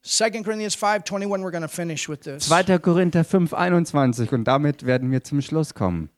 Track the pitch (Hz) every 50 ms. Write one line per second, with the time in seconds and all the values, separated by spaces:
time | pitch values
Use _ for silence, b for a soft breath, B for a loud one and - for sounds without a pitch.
0 | _ - - - 220 226 202 226 208 202 220 214 214 208 - - - 208 214 208
1 | 208 - 202 196 196 202 202 190 190 185 170 170 165 151 - - 175 170 156 139
2 | - - 151 139 - 156 135 147 - 143 160 175 185 185 190 175 - 180 170 180
3 | 185 175 - 170 160 - - 190 175 156 - - 175 180 175 170 165 - - 147
4 | 135 127 117 120 117 107 - 120 110 120 127 139 147 147 139 - - 123 127 131
5 | 131 127 131 131 - - 147 143 135 - - 160 156 - - - 110 92 90 82
6 | 80 78 _